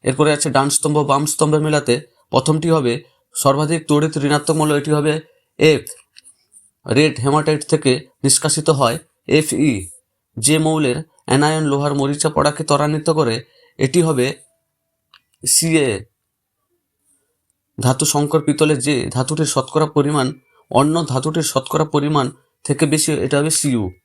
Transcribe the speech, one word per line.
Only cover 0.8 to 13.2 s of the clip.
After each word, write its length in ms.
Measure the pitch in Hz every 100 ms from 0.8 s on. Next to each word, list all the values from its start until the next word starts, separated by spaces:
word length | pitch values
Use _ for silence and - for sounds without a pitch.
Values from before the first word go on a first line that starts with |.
| 156 151
বাম 200 | 139 139 151
স্তম্ভে 340 | - 151 156
মেলাতে 360 | 156 151 131 120 - _ _
প্রথমটি 400 | 123 143 156 165
হবে 240 | 160 123 120 - _ _ -
সর্বাধিক 460 | 135 139 151 165 -
তড়িৎ 260 | 147 156 156
ঋণাত্মক 380 | 143 147 147 156
মৌল, 140 | 151 147
এটি 140 | 151
হবে 220 | 151 151 151 - _ _ -
এফ। 240 | 156 135 110 - _ _ - _ _ _ _ _ -
রেড 300 | 127 151 120
হেমাটাইট 420 | 131 151 151 151 -
থেকে 240 | 160 135 131 - _
নিষ্কাশিত 460 | 139 - 156 156 151
হয় 280 | 139 120 156 _ _ -
এফই। 460 | 151 156 - 147 107 92 - _ _ _ -
যে 180 | 113 156
মৌলের 400 | 156 156 139 143 160 _ -
অ্যানায়ন 400 | 135 151 156 151
লোহার 280 | 139 143
মরিচা 360 | 143 139 147 156
পড়াকে 340 | 151 147 147
ত্বরান্বিত 460 | 156 143 151 151 151
করে, 260 | 156